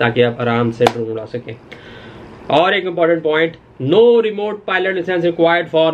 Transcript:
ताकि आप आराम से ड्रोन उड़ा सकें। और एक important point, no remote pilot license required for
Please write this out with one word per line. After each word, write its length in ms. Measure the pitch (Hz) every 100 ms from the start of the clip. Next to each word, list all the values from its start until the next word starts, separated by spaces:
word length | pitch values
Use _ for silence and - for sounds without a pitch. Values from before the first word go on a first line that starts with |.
ताकि 220 | 120 117
आप 140 | 120 117
आराम 300 | 120 117 120
से 140 | 113
ड्रोन 240 | 120 120 113
उड़ा 160 | 110
सकें। 320 | 107 123 - 113 - - - - - - - - -
और 240 | 143 180
एक 100 | 202
important 380 | 185 175 170 170
point, 300 | 156 156 165 165 _ -
no 160 | 131 185
remote 580 | 240 233 214 202 208 208 208
pilot 260 | 185 185 185
license 280 | 170 180
required 440 | 170 170 170 175 170
for 180 | 160 160